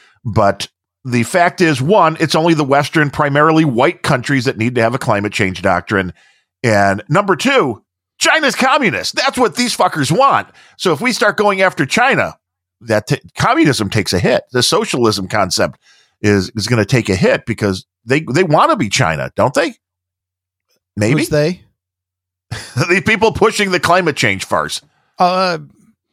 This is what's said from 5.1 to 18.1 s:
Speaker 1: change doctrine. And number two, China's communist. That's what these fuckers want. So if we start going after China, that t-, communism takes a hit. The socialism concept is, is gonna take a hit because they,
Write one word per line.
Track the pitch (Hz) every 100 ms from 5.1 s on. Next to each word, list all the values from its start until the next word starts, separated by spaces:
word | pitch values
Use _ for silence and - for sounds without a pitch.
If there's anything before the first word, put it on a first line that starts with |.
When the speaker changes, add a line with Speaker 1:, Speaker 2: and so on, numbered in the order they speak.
| 104 104
Speaker 1:
change | - 95 92
doctrine. | 95 87 - 101 90 - _ _ _ _
And | 120 101 98 98 -
number | 175 196 175
two, | 254 269 147 104 _ _ _ -
China's | 320 311 277 -
communist. | 262 302 220 98 - -
That's | 262 247
what | 226 -
these | 240 -
fuckers | 180 156 131
want. | 196 269 120 - _ - -
So | 180
if | 143
we | 247
start | 214 220 170
going | 208 190
after | 185 - 135
China, | 220 262 175 92 - _ _ _ _
that | 117 107 -
t-, | - - -
communism | 208 294 170 120 98
takes | 110 -
a | 92
hit. | 185 - -
The | 123
socialism | - 165 226 135 113 101 92
concept | 107 92 110 85 - _ _ _ _
is, | 104 101 90 107
is | 98
gonna | 117 101
take | 127 104
a | 92
hit | 214 -
because | - 104 104 95 - _
they, | 113